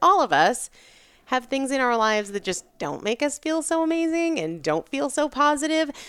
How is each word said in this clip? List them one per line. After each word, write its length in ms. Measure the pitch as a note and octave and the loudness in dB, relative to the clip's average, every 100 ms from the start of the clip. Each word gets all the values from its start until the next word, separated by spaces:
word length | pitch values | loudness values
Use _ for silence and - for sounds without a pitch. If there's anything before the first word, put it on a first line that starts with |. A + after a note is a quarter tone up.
all 180 | E4+ G4 | 4 4
of 120 | C4+ | 4
us 360 | C#3+ F3 B3 - _ - - _ _ - | 4 4 2 -6 _ -20 -20 _ _ -4
have 180 | B3+ | -4
things 260 | A#3+ C4+ C4+ | -2 -4 -2
in 100 | C4+ | 0
our 160 | B3 A#3 | 0 2
lives 360 | A3 G#3+ G3+ | 2 0 -2
that 100 | G3+ | -6
just 220 | F#3+ F3+ - - | -4 -6 -8 -8
don't 260 | D3 C#3+ | -6 -4
make 180 | G#3 A3+ | -4 -2
us 160 | D4 - | -2 -2
feel 240 | D#4 D#4+ | -4 -2
so 220 | D4+ E4 | 0 0
amazing 560 | D#4+ E4 E4 E4 E4 D4 | 2 2 0 0 0 -2
and 200 | D#3+ E3+ | -4 -4
don't 280 | D3+ D#3 - | -2 -2 -2
feel 200 | C4+ C#4+ | -4 -2
so 200 | - D4 | -2 -2
positive, 640 | B3 D4 D4 D4+ D#4+ D4+ - | 2 2 2 0 0 -2 -6